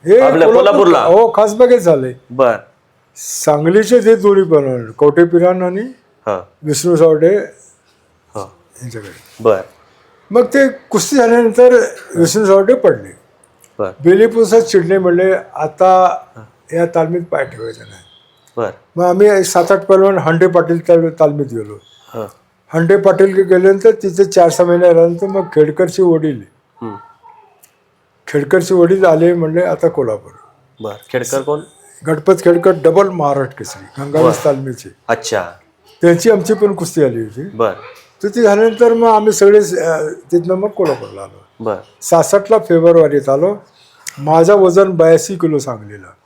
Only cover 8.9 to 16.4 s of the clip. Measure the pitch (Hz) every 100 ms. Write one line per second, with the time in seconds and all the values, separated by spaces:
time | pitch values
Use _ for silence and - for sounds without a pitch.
8.9 | 110 101 87 _ _ 113 98 95 _ _
9.9 | _ _ _ _ 220 247 277 269 262 _
10.9 | 208 - 277 233 233 226 220 247 247 220
11.9 | - - 170 170 208 208 196 196 262 190
12.9 | 127 98 - _ _ _ _ _ _ 98
13.9 | 92 151 190 226 226 214 226 226 196 165
14.9 | 196 180 175 190 190 - - 156 - 185
15.9 | 185 180 - - 113